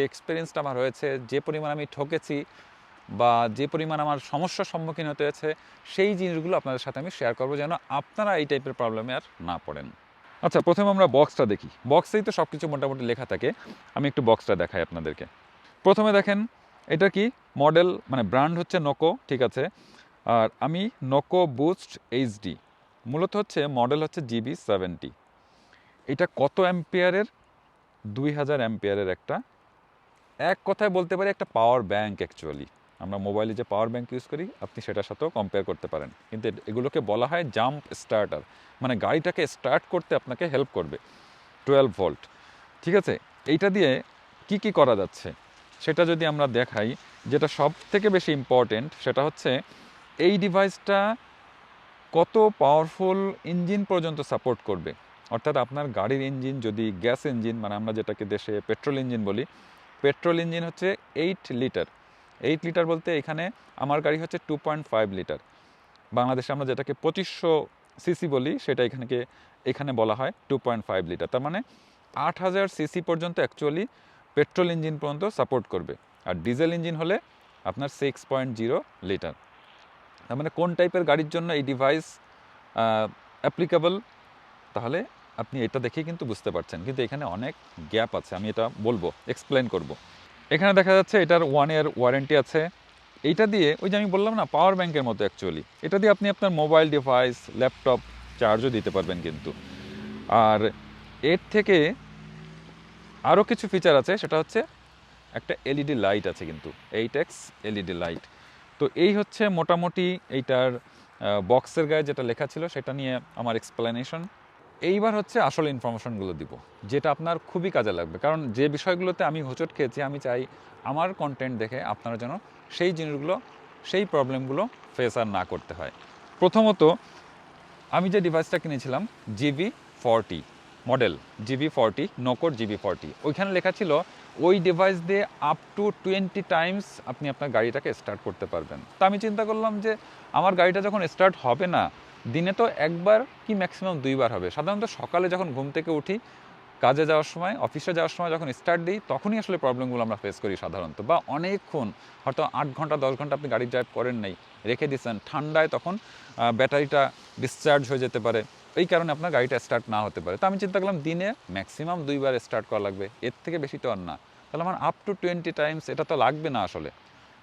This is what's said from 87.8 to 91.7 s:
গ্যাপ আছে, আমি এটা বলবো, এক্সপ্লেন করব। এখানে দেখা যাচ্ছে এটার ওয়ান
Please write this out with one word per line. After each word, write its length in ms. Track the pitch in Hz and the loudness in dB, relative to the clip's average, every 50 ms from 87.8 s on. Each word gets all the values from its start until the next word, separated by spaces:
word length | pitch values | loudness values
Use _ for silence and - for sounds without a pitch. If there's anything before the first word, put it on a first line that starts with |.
| 80 76 104 | -12 -2 0
গ্যাপ 180 | 110 113 117 - 90 | 0 0 0 -2 -6
আছে, 120 | - - 95 90 | -6 -6 -8 -6
আমি 80 | 104 107 107 | -6 -4 -2
এটা 120 | 113 113 117 160 - 104 113 | -2 -2 -2 -4 -2 -2 0
বলবো, 200 | 123 101 85 82 - - - - | 0 0 -2 -4 -6 -6 -8 -8
এক্সপ্লেন 380 | 127 - - - 143 131 127 110 - | -8 -8 -4 0 0 0 2 2 -2
করব। 160 | 90 78 67 69 - - - - - - - - - - - | -4 -4 -6 -10 -14 -16 -20 -20 -20 -20 -20 -20 -20 -4 -2
এখানে 200 | 156 156 190 202 196 190 | 0 2 4 6 6 6
দেখা 140 | 185 190 190 190 | 6 8 6 6
যাচ্ছে 180 | 185 - - 208 175 | 6 6 4 4 6
এটার 180 | 151 175 170 165 143 135 | 6 6 4 4 4 4
ওয়ান 160 | 147 143 156 | 4 4 4